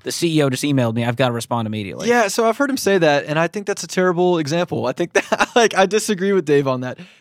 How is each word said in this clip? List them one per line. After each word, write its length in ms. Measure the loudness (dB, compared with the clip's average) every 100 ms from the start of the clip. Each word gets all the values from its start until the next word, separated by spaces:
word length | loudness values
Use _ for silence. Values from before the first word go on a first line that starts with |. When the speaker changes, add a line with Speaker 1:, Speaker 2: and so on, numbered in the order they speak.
Speaker 1:
the 100 | -10
C 240 | -2 0 2
E 40 |
O 80 | 2
just 120 | 0
emailed 300 | 0 2 0
me. 80 | 0
I've 120 | -2 0
gotta 160 | 0
respond 340 | -2 -4 -4 -4
immediately." 420 | -6 -8 -6 0
Speaker 2:
Yeah, 200 | 2 2
so 180 | 0 0
I've 120 | 0
heard 100 | -2
him 80 | -2
say 220 | 2 4
that, 260 | 4 2
and 140 | 0 -2
I 100 | -2
think 180 | -4 -6
that's 160 | -8
a 40 | -6
terrible 500 | -2 0 2 2 2
example. 480 | 0 -2 -2 -4 -4
I 60 |
think 220 | -4 -2
that, 360 | -2 0 -2 0
<laughs> 40 | 4
like, 180 | 4
I 120 | 4 2
disagree 460 | 2 -2 -2 0
with 120 | 0
Dave 240 | 2 2 2
on 140 | -2
that. 160 | -6 -10 -16 _